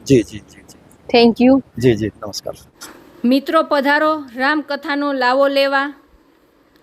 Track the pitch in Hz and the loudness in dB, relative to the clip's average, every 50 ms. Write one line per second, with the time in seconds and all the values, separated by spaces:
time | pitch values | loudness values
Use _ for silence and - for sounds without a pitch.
0 | - - 139 120 104 - 107 104 - _ - - _ - - _ _ _ _ _ | 0 2 2 2 2 -2 -10 -16 -18 _ -20 -20 _ -20 -20 _ _ _ _ _
1 | _ - - 240 233 233 208 - 240 254 269 269 - - _ 117 117 131 117 101 | _ 0 2 4 4 4 2 2 4 4 4 2 0 -6 _ 0 2 2 2 2
2 | 110 101 - - 110 104 95 - - - - - - _ _ _ - - - - | -2 -6 -6 -10 -14 -14 -14 -12 -14 -14 -16 -16 -20 _ _ _ -20 -20 -20 -20
3 | - - _ - - 240 254 277 277 - 320 320 311 320 302 285 254 285 285 294 | -20 -20 _ -4 -2 0 0 0 -2 0 0 0 0 2 -2 0 2 2 0 2
4 | 311 311 311 311 285 254 226 262 262 277 302 311 - - 285 277 277 311 285 285 | 2 0 -2 -4 -8 -14 -8 -4 -2 -2 -2 -2 -4 -6 -8 -8 -6 -6 -6 -4
5 | 285 285 277 262 247 247 254 269 277 277 277 277 277 277 277 269 277 285 277 - | -4 -4 -2 0 0 0 2 2 2 2 2 0 0 0 0 -2 -2 -4 -8 -14
6 | _ _ _ _ _ _ _ _ _ _ _ _ _ _ _ _ | _ _ _ _ _ _ _ _ _ _ _ _ _ _ _ _